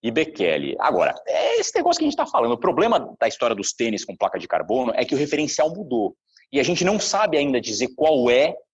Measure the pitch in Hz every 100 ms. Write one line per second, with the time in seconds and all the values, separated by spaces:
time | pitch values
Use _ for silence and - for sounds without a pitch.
0 | 113 113 156 - 90 76 71 - 135 90
1 | 80 - - - 554 466 392 - 359 339
2 | 311 311 285 - - - 262 277 220 208
3 | 123 - 113 - 120 107 98 - 117 104
4 | - 95 98 - - - - 127 123 -
5 | 120 139 147 147 151 - 156 170 180 120
6 | 98 - _ _ _ 139 131 175 180 208
7 | - 202 214 156 143 127 113 107 123 -
8 | 151 151 120 123 151 - _